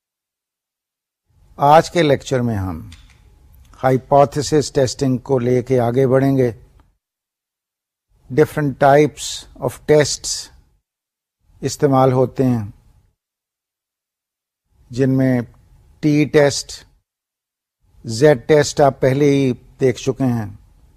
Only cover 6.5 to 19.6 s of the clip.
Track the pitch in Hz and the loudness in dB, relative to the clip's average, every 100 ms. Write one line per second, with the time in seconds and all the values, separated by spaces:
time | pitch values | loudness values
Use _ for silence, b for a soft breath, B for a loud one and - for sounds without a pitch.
6.5 | 107 - _ _ _ _ _ _ _ _ | -4 -18 _ _ _ _ _ _ _ _
7.5 | _ _ _ _ _ _ _ - 127 147 | _ _ _ _ _ _ _ -4 0 0
8.5 | - 147 120 139 143 147 - - - - | -2 -6 0 4 4 2 -2 -14 -14 -16
9.5 | - 139 - - 151 139 - - - - | -10 -10 -6 0 2 0 -4 -10 -12 -14
10.5 | _ _ _ _ _ _ _ _ _ _ | _ _ _ _ _ _ _ _ _ _
11.5 | - 139 - 147 131 131 127 127 - 131 | -10 -10 -2 0 2 2 0 -2 -2 -2
12.5 | 120 101 - _ _ _ _ _ _ _ | -2 -8 -16 _ _ _ _ _ _ _
13.5 | _ _ _ _ _ _ _ _ _ _ | _ _ _ _ _ _ _ _ _ _
14.5 | _ _ _ - 123 135 131 131 123 120 | _ _ _ -10 -2 0 2 0 -2 -6
15.5 | _ _ _ _ _ 156 147 139 151 143 | _ _ _ _ _ 0 0 2 2 2
16.5 | - - - - _ _ _ _ _ _ | 0 -10 -18 -20 _ _ _ _ _ _
17.5 | _ _ _ _ _ - 113 151 131 - | _ _ _ _ _ -10 0 2 2 2
18.5 | 151 139 - 139 - 135 135 147 139 135 | 0 0 0 0 0 -2 0 0 0 -2
19.5 | 117 | -4